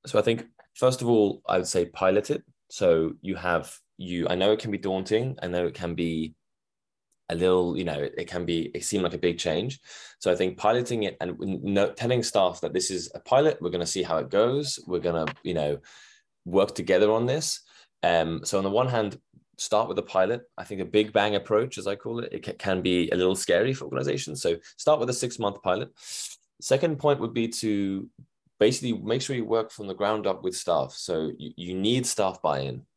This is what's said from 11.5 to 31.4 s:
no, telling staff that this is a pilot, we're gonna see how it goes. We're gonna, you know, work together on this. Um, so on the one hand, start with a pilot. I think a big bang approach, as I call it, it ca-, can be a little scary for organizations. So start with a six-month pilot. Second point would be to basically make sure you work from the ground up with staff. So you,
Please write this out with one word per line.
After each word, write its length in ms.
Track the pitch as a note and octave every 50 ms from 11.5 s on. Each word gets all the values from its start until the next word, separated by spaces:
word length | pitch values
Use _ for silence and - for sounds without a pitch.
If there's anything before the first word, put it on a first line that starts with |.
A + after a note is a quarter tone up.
| F#2+ -
no, 300 | - G2+ G2 G2 G2+ -
telling 320 | - - A#2+ A#2+ B2+ B2 A2
staff 380 | - - G#2+ F#2+ F2+ E2+ -
that 120 | - D#2 D#2
this 160 | F#2 F#2 -
is 220 | F#2+ F2+ E2+ F2 -
a 60 | -
pilot, 420 | _ - B2+ C3+ D3+ D#3 - -
we're 80 | E2+ F2
gonna 160 | F2 F2+ E2+
see 180 | E2 - F#2+ F2+
how 140 | E2+ E2
it 120 | D#2+ C2+ C2+
goes. 500 | F#2+ G2 A2 B2 C3 C#3+ D3 C#3 - - -
We're 120 | - F2+ F2
gonna, 260 | F2 F2 E2 E2 D#2+ D#2 - - _
you 100 | E2+ F2
know, 260 | D#2+ D2 D2 D2 C#2 _ - - - - - - _ _ _ _ _ _
work 280 | F2 F2 F#2+ G2 G#2 -
together 380 | - - - F#2 F#2 G#2 G#2
on 140 | A2 A2+ A#2+
this. 360 | B2 C3+ D#3+ D3 - - - _ _ _ - - _ _ _
Um, 440 | - F2 F2 E2+ D#2+ E2 E2 - -
so 120 | - -
on 60 | G2 F#2+
the 60 | G2
one 160 | G2+ A#2 C3
hand, 320 | B2+ B2 A2+ G#2+ G2+ - - _ _ _ - _ _ _
start 320 | - - - A2 G#2 A#2 C#3+
with 100 | F#2+ G2+
a 40 | -
pilot. 380 | - - F#2+ F#2 G2+ A#2+ B2 - _ _
I 60 | - F#2
think 160 | - G#2 F#2+
a 40 | F#2
big 260 | E2+ F2+ G#2 G#2+ G#2+
bang 240 | G#2 G#2+ G2+ G#2+ G#2
approach, 420 | G2 - - A2 G#2+ B2 C3 -
as 80 | G2+ F#2
I 100 | G2+ G2+
call 240 | G2+ - A2+ A#2 A#2+
it, 120 | A2+ -
it 120 | - G2 -
ca-, 100 | - F2
can 240 | - - G2 F#2 F#2
be 280 | F2 F2+ F2+ F2+ F2 -
a 40 | -
little 200 | F2+ F#2 F#2 F#2+
scary 380 | F#2 - - F2 F2+ A2 C3 C3+
for 100 | C3 -
organizations. 560 | D2 - - - C#3+ D3 C#3 - D3+ D3+ C3+
So 140 | - F2 E2+ E2 - - _
start 220 | - - D3 D3+ C3
with 100 | A#2+ B2
a 40 | B2
six-month 480 | B2 - B2 - - A2+ G2+ G2 -
pilot. 280 | - F#2+ F2+ G#2 - - _ _ - - - - - - - _ _ _ _ _
Second 360 | - - C3 C3+ - E3 D3+
point 220 | C#3 D3+ D3 C#3+ C#3
would 140 | A#2 A#2 A#2
be 140 | A#2 A#2 A2+
to 600 | A#2 - - A2 G#2 G2+ G2+ G2 G2 G2 F#2+ - _ - - _ _ _ _ _ _ _
basically 340 | - A2 C3 - C3+ A#2+ A2+
make 280 | G2 F#2+ G#2 A#2 B2+
sure 140 | C3 - C3+
you 100 | B2 A2
work 240 | A2 A2+ A2+ A2 A2+
from 160 | - - G#2
the 60 | G2 F#2
ground 320 | F#2+ G#2 G2+ A2 G#2+ G#2
up 180 | G2 F#2 - -
with 120 | F#2 F2
staff. 380 | - - - E2+ D2+ C2+ C2+ -
So 380 | - - - F2 D#2+ D#2 D2+ -
you, 140 | -